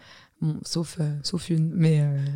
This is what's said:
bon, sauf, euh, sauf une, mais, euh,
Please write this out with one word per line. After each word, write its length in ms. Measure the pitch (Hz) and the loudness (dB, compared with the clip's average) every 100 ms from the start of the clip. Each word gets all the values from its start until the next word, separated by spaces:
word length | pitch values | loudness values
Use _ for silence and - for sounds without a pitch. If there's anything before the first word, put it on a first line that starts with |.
| - - - _ | -20 -20 -20 _
bon, 180 | 156 156 | -4 -4
sauf, 340 | - 165 156 - | -4 -4 -4 -4
euh, 140 | 147 147 | -2 -2
sauf 300 | - 175 - | -4 -6 0
une, 200 | 160 160 175 | 0 2 2
mais, 260 | 160 156 | 4 4
euh, 160 | 143 139 143 | 4 0 -2